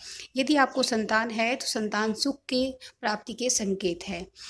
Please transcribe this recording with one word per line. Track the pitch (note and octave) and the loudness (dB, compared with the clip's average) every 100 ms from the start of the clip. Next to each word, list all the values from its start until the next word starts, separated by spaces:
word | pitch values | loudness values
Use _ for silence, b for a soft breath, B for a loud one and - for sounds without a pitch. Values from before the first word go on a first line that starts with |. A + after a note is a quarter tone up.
| B B B B3+ | B B B -2
यदि | C4+ D4 | 4 6
आपको | C4 C4+ | 4 4
संतान | B3 A3+ G#3 A3 A#3 | 2 2 2 2 2
है | A3 A3+ C4 | 0 0 0
तो | - | -2
संतान | A#3+ G#3+ G#3 A3 | -2 0 0 0
सुख | G#3+ C#4 C#4 - | 0 0 -2 -2
के | B3+ C4 C4 B B | 0 0 -4 B B
प्राप्ति | A3+ G#3+ - | -2 -2 -6
के | A3 B3 | -4 0
संकेत | A#3+ G3+ F#3+ F#3 E3+ - | 0 0 0 0 -2 -6
है। | F3 F3+ B B | -8 -10 B B